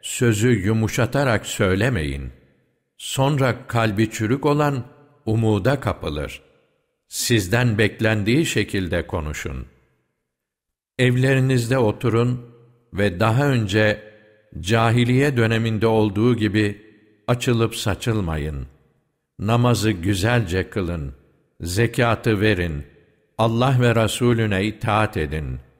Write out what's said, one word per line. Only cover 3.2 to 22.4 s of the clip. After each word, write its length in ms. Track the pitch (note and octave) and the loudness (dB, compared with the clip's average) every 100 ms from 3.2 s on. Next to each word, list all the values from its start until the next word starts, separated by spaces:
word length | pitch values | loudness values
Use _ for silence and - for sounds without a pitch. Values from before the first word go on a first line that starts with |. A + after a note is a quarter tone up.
| C3+ D3 C3 A2+ - | 0 2 0 -2 -4
kalbi 440 | A#2 A2+ G2+ A2 | -2 0 0 -2
çürük 360 | - A2 C3+ D3 | 0 -2 0 0
olan 380 | D3 D3 C3+ B2 - - _ - | 0 0 -2 -8 -16 -20 _ -4
umuda 540 | A2 A2 G#2 F#2+ C#3 | 0 2 2 0 0
kapılır. 640 | - F2+ D#2 D2 C#2+ - _ _ _ _ _ _ _ | -2 -4 -6 -6 -8 -12 _ _ _ _ _ _ _
Sizden 720 | - - A#2 F#2 A#2 B2 G#2+ | -8 0 0 2 0 2 2
beklendiği 680 | G#2 - A2 G#2+ G2+ B2+ E3 | 0 2 0 0 2 2 2
şekilde 600 | - G2+ G2+ F2+ E2+ D#2+ | -2 -2 -2 -2 -4 -4
konuşun. 600 | F#2 D2+ D2 - C2 A#1+ _ _ _ _ _ _ _ _ _ _ _ _ - | -6 -6 -8 -8 -10 -12 _ _ _ _ _ _ _ _ _ _ _ _ 0
Evlerinizde 800 | B2+ B2 C3 C3+ C3 C3 A#2 C3 | 2 4 2 2 4 2 2 2
oturun 720 | A2+ G#2 B2 A2+ A#2+ B2+ - - - _ _ | 2 0 0 2 0 -2 -8 -20 -20 _ _
ve 280 | F2 G2+ F2+ | -2 -2 2
daha 280 | A2 A2+ C#3+ | 0 2 2
önce 640 | B2+ G#2 G#2 G#2+ G#2 - - - _ _ - | 0 0 2 2 0 -8 -20 -20 _ _ -14
cahiliye 760 | D#2+ A2+ A#2 A#2 A#2+ B2+ C#3+ C3 | -2 2 4 2 2 2 2 2
döneminde 500 | A2+ A2+ A2+ A2 A2+ | 0 0 -2 0 2
olduğu 500 | A2 G#2+ G2 A#2 A2+ | 2 2 2 2 2
gibi 460 | G#2+ G2+ G#2 G2+ - - _ _ - | 0 0 0 -4 -16 -20 _ _ -4
açılıp 500 | B2 C3 A#2 A2+ - | -2 0 0 0 -2
saçılmayın. 880 | - F#2 - A2 F2+ D#2 D2 C#2+ C2 _ _ _ _ _ _ _ | -4 -4 -2 -2 -2 -4 -4 -8 -12 _ _ _ _ _ _ _
Namazı 520 | G2+ A#2 A#2+ A2+ G#2 | -2 2 2 2 0
güzelce 800 | F#2+ F2 G2 G2+ B2 G2 F2+ F#2 | 0 -2 0 0 0 0 -2 -2
kılın, 440 | - F2 E2+ C#2 C2+ _ _ _ _ | -4 -4 -4 -8 -12 _ _ _ _
zekatı 800 | E2 F#2 A#2 A#2+ A#2 G#2+ - G#2 | -6 0 0 2 0 0 0 2